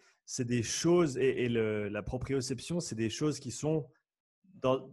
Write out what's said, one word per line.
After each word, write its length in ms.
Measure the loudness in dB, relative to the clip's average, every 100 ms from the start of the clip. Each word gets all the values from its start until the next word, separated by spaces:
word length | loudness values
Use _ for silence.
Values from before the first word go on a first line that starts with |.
| -20 _ -8
c'est 180 | -4
des 180 | 0 0
choses, 540 | 0 0 4 6 4 2
et, 280 | 2 2
et 40 | 2
le, 400 | 2 2 0 -2
la 140 | -4
proprioception, 760 | -6 -6 -2 -2 -2 -6 -4 -4
c'est 160 | -4
des 160 | -2 -2
choses 300 | 0 -2 -2
qui 100 | -6
sont 380 | -4 -2 -2 -4 _ _ _ _ _ _ 0
dans, 300 | 2 2 -2